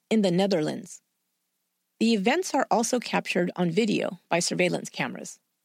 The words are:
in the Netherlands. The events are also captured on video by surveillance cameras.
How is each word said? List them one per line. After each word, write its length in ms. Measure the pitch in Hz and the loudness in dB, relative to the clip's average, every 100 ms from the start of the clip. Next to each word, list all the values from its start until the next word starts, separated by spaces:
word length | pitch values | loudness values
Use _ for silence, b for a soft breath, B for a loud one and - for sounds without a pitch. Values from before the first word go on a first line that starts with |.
| - | 0
in 120 | 226 | 2
the 80 | 190 | 4
Netherlands. 720 | 175 196 175 151 135 - - _ _ _ _ _ _ _ _ _ - | 4 2 2 0 -4 -10 -18 _ _ _ _ _ _ _ _ _ -2
The 140 | 226 | 2
events 400 | 220 196 320 - | 2 2 0 0
are 120 | 285 - | 0 2
also 280 | 220 226 247 | 2 2 -2
captured 500 | - 180 - 175 180 - | -2 -4 -2 -2 -2 0
on 140 | 180 | 0
video 500 | 165 214 160 - 180 - | 2 0 0 -2 -6 -4
by 100 | 170 | -2
surveillance 500 | - 170 175 165 - | 0 0 0 0 -6
cameras. 500 | - 127 - - - _ _ | -8 -8 -8 -14 -18 _ _